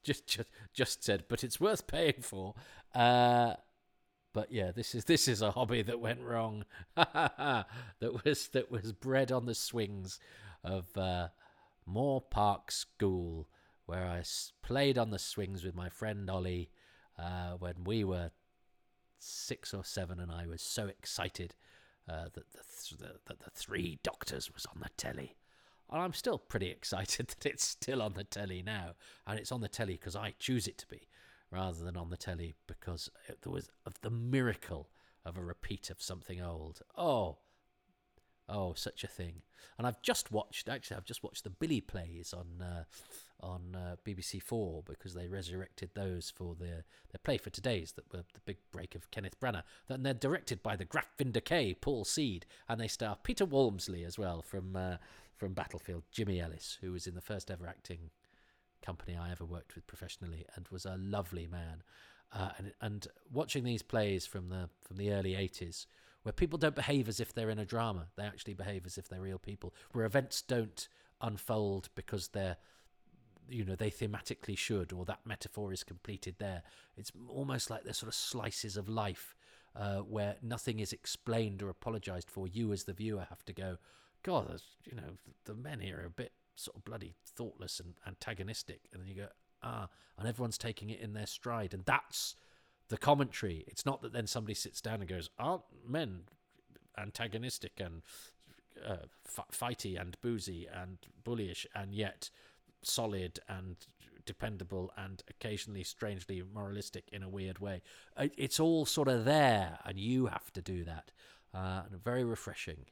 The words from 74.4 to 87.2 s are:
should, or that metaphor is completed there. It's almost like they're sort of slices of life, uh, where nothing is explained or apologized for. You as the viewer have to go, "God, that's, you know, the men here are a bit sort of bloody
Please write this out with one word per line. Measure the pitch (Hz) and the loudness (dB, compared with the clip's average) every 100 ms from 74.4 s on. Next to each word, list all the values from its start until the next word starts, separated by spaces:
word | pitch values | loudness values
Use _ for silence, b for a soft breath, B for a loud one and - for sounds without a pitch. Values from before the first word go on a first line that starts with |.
| - 98 | -2 -2
should, | - 104 85 | 2 2 2
or | 90 90 | -2 -2
that | - | -4
metaphor | 110 104 - - 101 | -4 -6 -6 -4 -2
is | 95 | -2
completed | - 90 - 98 95 92 | -6 -10 -8 -6 -6 -4
there. | 104 90 B B B - | -2 -2 B B B -14
It's | 110 90 120 | -12 -12 -8
almost | 131 139 127 - | -4 0 0 0
like | 110 | -4
they're | 107 | -4
sort | 107 110 | -4 -2
of | |
slices | - - 120 107 - 110 98 | -2 -2 -2 -2 -4 -4 -2
of | 98 | 0
life, | 110 101 90 - - B B B | 0 0 -2 -10 -18 B B B
uh, | - 101 98 | -4 0 0
where | 101 107 101 101 | 0 0 0 0
nothing | 113 120 - 110 | -4 -2 -2 0
is | 104 | -2
explained | - - - - 113 110 98 | -4 -6 -4 0 2 2 0
or | 101 | -4
apologized | - - 113 98 90 - | -4 -4 -4 -2 -6 -6
for. | - 92 | -6 -4
You | 104 113 | 0 2
as | 98 | 2
the | - | -2
viewer | 92 110 104 - | -4 -2 -2 -4
have | - - | -10 -10
to | |
go, | 95 95 90 B B B B | -6 -4 -6 B B B B
"God, | 185 160 95 | 2 2 2
that's, | 82 - - | -6 -12 -20
you | - 120 | -12 -10
know, | 71 98 - - | -10 -12 -18 -16
the | - | -10
men | 107 139 135 | -8 -6 -4
here | 95 80 | -4 -4
are | 90 | -6
a | |
bit | - - _ _ - | -6 -8 _ _ -12
sort | - - | -12 -10
of | |
bloody | - 113 85 - | -10 -8 -10 -12